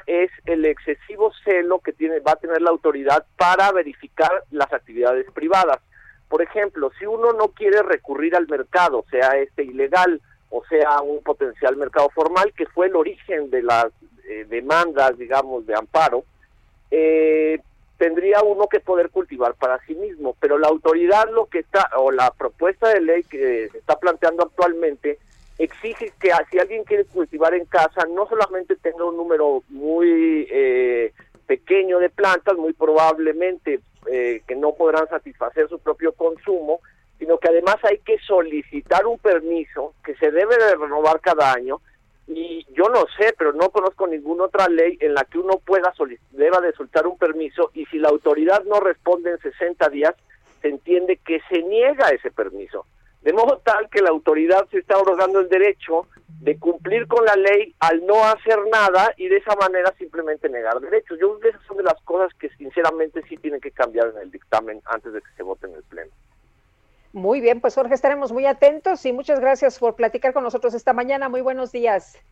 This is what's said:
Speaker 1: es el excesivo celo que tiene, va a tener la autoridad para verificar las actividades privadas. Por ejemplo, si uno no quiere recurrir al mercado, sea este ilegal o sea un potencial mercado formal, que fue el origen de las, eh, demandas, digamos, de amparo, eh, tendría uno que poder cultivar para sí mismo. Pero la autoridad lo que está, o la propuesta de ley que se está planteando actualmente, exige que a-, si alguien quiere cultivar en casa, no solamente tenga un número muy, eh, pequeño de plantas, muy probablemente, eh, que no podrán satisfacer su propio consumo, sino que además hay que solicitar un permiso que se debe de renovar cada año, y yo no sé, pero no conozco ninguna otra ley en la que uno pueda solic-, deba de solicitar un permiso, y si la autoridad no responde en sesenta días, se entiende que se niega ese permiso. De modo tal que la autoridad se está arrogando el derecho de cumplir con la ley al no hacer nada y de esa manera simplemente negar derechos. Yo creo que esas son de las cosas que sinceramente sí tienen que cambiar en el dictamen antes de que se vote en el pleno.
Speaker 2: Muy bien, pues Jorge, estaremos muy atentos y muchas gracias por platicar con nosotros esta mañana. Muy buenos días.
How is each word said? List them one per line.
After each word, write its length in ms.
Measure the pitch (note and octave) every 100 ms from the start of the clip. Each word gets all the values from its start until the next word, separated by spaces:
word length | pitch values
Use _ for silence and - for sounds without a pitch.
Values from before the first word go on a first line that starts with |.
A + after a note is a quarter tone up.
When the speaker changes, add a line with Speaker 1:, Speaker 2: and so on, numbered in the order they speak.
| -
Speaker 1:
es 240 | F3 F3+ - -
el 200 | E3 D#3
excesivo 640 | D3 - C#3+ - G3+ G#3+ -
celo 360 | G#3 F3+ F3 F3+
que 140 | -
tiene, 260 | - D#3+ D#3+
va 120 | C#3+
a 60 | D#3
tener 220 | E3 D#3+
la 100 | E3+
autoridad 540 | E3 D#3+ C#3 C#3 D3+ - -
para 340 | F3 F#3 G3
verificar 720 | F#3 D3 - - - D#3+ F#3 -
las 240 | D3 C#3
actividades 560 | C#3+ - A#2 B2 B2+ C3
privadas. 480 | - D#3 F#3+ F3 C3+ _ _ - - -
Por 140 | D#3
ejemplo, 500 | E3+ G#3+ G3+ D#3+ C3+ -
si 80 | G3+
uno 280 | A3+ A#3
no 160 | A3+ G#3
quiere 340 | - G#3 G#3
recurrir 520 | G3 D3+ - C#3 D#3+ F3
al 120 | D#3+
mercado, 580 | D3 B2+ F3+ F3 B2 -
sea 260 | B2+ C3 C#3
este 260 | C#3 -
ilegal 580 | C3+ C3 C3+ F3+ F3+ D#3+ _ _ -
o 140 | A#2+ -
sea 360 | D#3 D3+ D3
un 200 | C#3+ D3
potencial 540 | D3 D3 C3+ - - C3+
mercado 320 | C#3 D3+ C#3+
formal, 420 | - D#3+ F#3 G3+ -
que 80 | D#3+
fue 220 | E3+ F#3
el 80 | F3
origen 560 | D#3 - - E3 C#3
de 100 | B2+
las, 260 | A#2+ A#2 A#2 _ _ _ -
eh, 180 | A2 G#2+
demandas, 680 | A#2 C3 D#3+ E3+ C#3 C3+ A#2+
digamos, 480 | A#2+ C3+ C3+ B2+ A2
de 80 | G#2+
amparo, 480 | A2 D#3+ D#3 B2 - _ _ _ _ _ -
eh, 720 | D#3+ D#3+ D#3+ D#3 D#3 D#3 D#3 _ _ _ -
tendría 440 | E3+ E3 F#3+ G#3
uno 260 | G#3 G3+ G#3
que 120 | G#3
poder 300 | - F3+ E3+
cultivar 420 | F#3+ F3+ C3 A#2+
para 240 | - B2+ B2+ -
sí 80 |
mismo. 420 | D#3 G#3 E3 C3+ -
Pero 180 | C#3+ D3
la 100 | D#3
autoridad 640 | D#3 D#3+ E3 F3 G3+ A3
lo 140 | A3+ G#3+
que 140 | E3+
está, 300 | - G3 F3+ B2
o 140 | C3+
la 200 | C3 B2+
propuesta 580 | - B2+ - F3 F#3+ A3+
de 120 | G#3
ley 220 | D#3+ E3+
que 460 | - C#3 C3+ A#2 A2
se 80 | -
está 220 | - D3+
planteando 440 | F3+ E3 E3 E3+
actualmente, 760 | E3+ - F3 E3 E3 C#3+ D3 D3 _ _ - -
exige 540 | E3 - A3 A3+ A3 -
que 120 | F#3+
a-, 140 | E3+ -
si 80 | F3+
alguien 240 | F3+ A3
quiere 220 | G3+ G#3 F#3+
cultivar 480 | F3+ D#3 D#3 D#3+
en 120 | F3 E3+
casa, 400 | F3+ D#3+ - E3
no 140 | F3 G3+
solamente 480 | A3 G3+ F#3 F3+ F#3+
tenga 300 | E3+ E3+ E3+
un 100 | E3+
número 480 | E3+ D#3+ D3 C3+ -
muy, 760 | C#3 D3+ E3 E3+ E3 D#3+ D#3 -
eh, 600 | C3+ C3 B2+ B2 A#2+ A2+ _ - _ -
pequeño 520 | C3 - G3 F#3 F3+
de 100 | F3+
plantas, 480 | - G3+ F3+ - F3+
muy 160 | D#3+
probablemente, 1040 | D#3+ D#3 D#3 D#3+ D#3+ D#3 D3+ F#3 F3+ D#3+ C3+ _ _ A2
eh, 300 | B2+ A#2+ A2+ -
que 80 | B2+
no 180 | D3
podrán 340 | D3+ D#3+ D#3 D#3+
satisfacer 600 | E3 C#3+ - A#2 D#3 D3+
su 100 | E3+
propio 320 | D#3 D3+ D#3+
consumo, 680 | - E3 D#3+ - F3+ D3+ E3+ _ _ _ -
sino 200 | D#3+ E3
que 100 | E3+
además 300 | E3+ F3+ G#3
hay 160 | A3 G#3
que 180 | - G#3+
solicitar 840 | - F#3+ E3 D3+ - D3 - F3 G#3+
un 120 | A#3
permiso 760 | G#3+ E3+ D#3+ E3+ D#3 - D3 _
que 120 | - C#3
se 140 | D#3
debe 280 | D#3 G#3 A#3+
de 180 | G#3+ E3+
renovar 460 | D3+ D3 D#3 D#3+
cada 320 | F3+ D#3+ C#3
año, 260 | B2+ B2+ D3+ _ _ _ _ -
y 380 | D#3+ E3+ E3 -
yo 160 | C3+ G3+
no 160 | A#3+ E3 -
sé, 160 | A3 A3
pero 160 | D3+
no 160 | D3 F#3
conozco 360 | G#3 F#3+ - F#3+
ninguna 360 | D#3 C#3+ E3+
otra 240 | F#3 G3 F#3
ley 300 | E3 E3+ F3
en 140 | D#3
la 100 | C#3+
que 160 | C3 E3
uno 200 | F#3 F#3+
pueda 340 | - F#3+ F3
solic-, 260 | - C#3 A#2+ _
deba 280 | C3+ D3+ F#3
de 140 | F3
solicitar 340 | D#3 C3 D#3+ E3
un 100 | F3+
permiso, 540 | E3+ D#3 D3+ - E3
y 120 | E3 D3
si 120 | D#3
la 120 | D3+
autoridad 560 | D3+ D#3 D3+ D#3+ G3+ G3
no 160 | G#3
responde 500 | F#3+ E3 F3 F3 F3
en 60 | E3+
sesenta 500 | - - F3 F3 D#3
días, 260 | C#3+ D3+ E3+ _ _ _ _
se 60 | D3+
entiende 500 | C#3 E3 F3+ F#3 F#3 -
que 140 | D#3+ -
se 140 | F3
niega 460 | E3+ G#3+ B3+ C#4 G#3
ese 220 | C3 B2
permiso. 540 | - G2 G2 F#2+ G2+ - _ _ _
De 120 | D3+
modo 260 | F#3+ A#3 C4+
tal 260 | - G#3 G#3+
que 120 | G#3
la 80 | F#3
autoridad 580 | D#3+ D#3 D#3 E3 F#3+ G#3
se 100 | G3
está 160 | - G3
arrogando 440 | F#3+ F3+ F#3+ G3
el 100 | F#3
derecho 580 | F#3 G3+ G3 - E3 - _ _ -
de 180 | D#3 D#3
cumplir 480 | E3+ E3+ F#3 A3+ A3+
con 180 | A#3 A3
la 100 | G3
ley 380 | G3 G3+ G#3+ -
al 260 | E3 E3 F3+
no 180 | G#3+
hacer 360 | A3 G#3+ A3 G#3+ G#3
nada 420 | A3 G3 F#3 A3 -
y 120 | F#3
de 80 | G3
esa 180 | G#3+ G3+
manera 360 | F#3+ F#3 F#3 F#3+
simplemente 500 | F3 E3 D#3 D3+ D3
negar 320 | A#2+ A2+ A#2+
derechos. 380 | C#3 A3 - E3
Yo 100 | G3
creo 100 | G#3+
que 100 | A3
esas 140 | G#3 -
son 120 | G3
de 60 |
las 160 | F#3 D#3+
cosas 280 | - F3 F3+ -
que 140 | D3+
sinceramente 720 | - C#3 F3 E3 D#3+ D#3 E3 -
sí 100 | D#3
tienen 240 | D#3 C#3+
que 100 | C#3
cambiar 400 | - A#2+ A2+ A#2 G#2+
en 60 |
el 100 | F#2
dictamen 480 | F#2+ - A2 A2 G#2+ -
antes 260 | A2+ A#2+
de 100 | G#2+
que 100 | - -
se 60 |
vote 240 | F#2 F#2+ F#2+
en 80 |
el 80 | D#2
pleno. 280 | - E2 D#2+ _ _ _ _ _ _ _ _ _ _
Speaker 2:
Muy 280 | G3+ F#3+ C4+
bien, 200 | A#3 A#3+
pues 120 | A#3+
Jorge, 220 | C4 A#3+ C4
estaremos 360 | C4+ C#4+ C4+
muy 140 | A#3 C#4
atentos 580 | C4+ C#4+ D4+ F#4+ F4 C4
y 60 |
muchas 260 | B3 C#4+ C#4
gracias 400 | C4 C4+ C4+ -
por 160 | A#3 A3+
platicar 360 | A3+ A#3 C4
con 120 | C4+
nosotros 320 | A#3+ B3 A#3+ A#3
esta 180 | C4
mañana. 340 | A#3+ B3 C4+ C4+
Muy 140 | B3+
buenos 300 | C4 C4 B3
días. 500 | B3 A#3 G3 - _ _